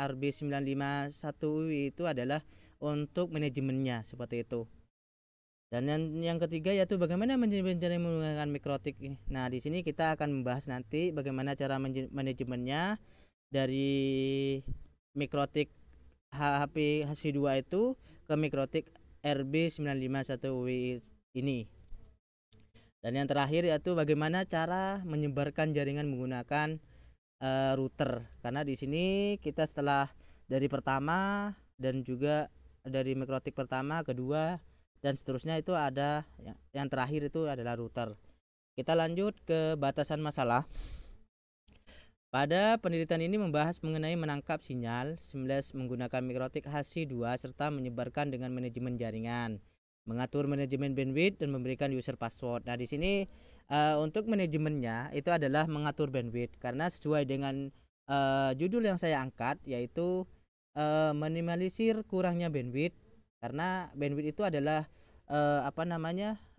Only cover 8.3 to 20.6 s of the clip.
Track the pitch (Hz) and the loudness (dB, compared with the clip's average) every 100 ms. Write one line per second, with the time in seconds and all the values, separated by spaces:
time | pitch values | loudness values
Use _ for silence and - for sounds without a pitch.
8.3 | 151 147 143 147 139 147 139 135 135 - | 0 -2 -2 -2 -2 -4 -8 -10 -8 -4
9.3 | 135 127 127 147 175 165 147 160 156 147 | -2 -2 -2 -2 -2 -2 0 2 2 0
10.3 | 139 127 127 143 127 120 151 175 151 135 | 0 0 -2 -4 -6 -2 0 0 0 -2
11.3 | 131 135 135 135 135 135 131 131 139 135 | -2 -2 -2 0 0 0 -2 -4 -2 -2
12.3 | 127 127 123 123 147 185 214 - - - | -2 -4 -2 -2 0 0 -2 -8 -20 -20
13.3 | _ - 135 131 135 139 139 135 135 135 | _ -4 0 2 2 2 2 2 2 2
14.3 | 135 139 135 - - - _ _ 139 139 | 2 0 -2 -4 -6 -8 _ _ -6 -2
15.3 | 147 139 151 143 - - - - _ - | 0 0 0 -2 -4 -20 -20 -20 _ -12
16.3 | 139 143 143 143 156 147 151 147 151 151 | 0 2 2 2 2 2 2 0 -2 0
17.3 | 139 139 135 - 185 247 262 - - - | 2 2 2 2 2 2 0 -10 -14 -2
18.3 | 151 156 139 135 160 - - - - 147 | 0 2 0 0 -2 -4 -18 -20 -6 0
19.3 | 139 135 156 165 - 147 135 131 135 131 | 0 2 2 2 0 -2 0 0 -2 -2
20.3 | 127 135 127 | -2 -2 -2